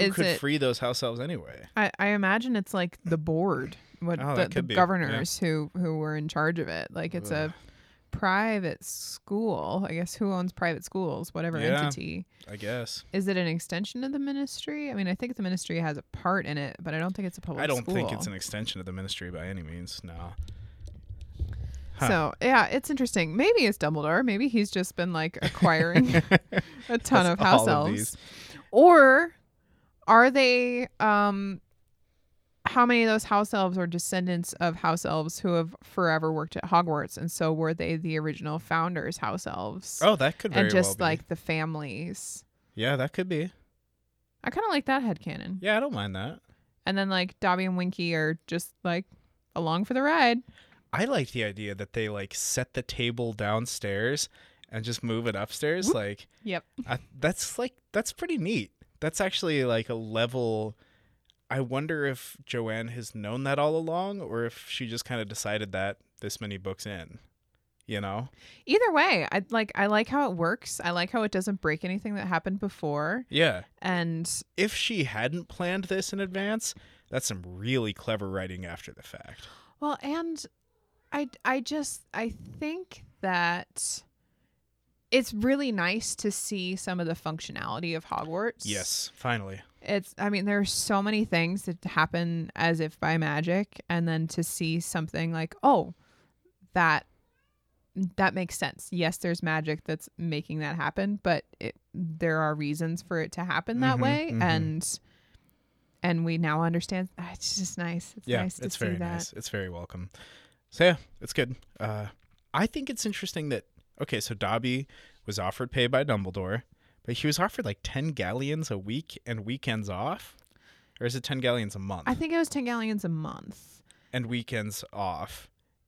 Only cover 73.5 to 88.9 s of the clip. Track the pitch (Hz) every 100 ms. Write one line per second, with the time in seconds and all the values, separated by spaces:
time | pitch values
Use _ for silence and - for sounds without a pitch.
73.5 | 92 - - 185 180 170 165 170 - -
74.5 | - 208 - - 208 127 107 127 170 -
75.5 | - 175 190 185 190 - 196 190 190 202
76.5 | 220 - - - - - 131 - 95 90
77.5 | 92 113 131 107 - - 107 98 95 92
78.5 | 92 87 85 - - - - - - -
79.5 | - - - 294 - 277 320 339 320 -
80.5 | _ _ _ _ _ - 294 285 - 233
81.5 | 269 240 302 277 - - - 226 196 -
82.5 | - 302 349 359 - - _ 190 180 170
83.5 | 175 - - - - - _ _ _ _
84.5 | _ _ _ _ _ - 262 - 214 247
85.5 | 277 269 202 175 214 - - 208 - -
86.5 | 202 180 185 - 180 165 - 156 160 -
87.5 | - - 117 170 160 - - 156 175 226
88.5 | - 202 101 90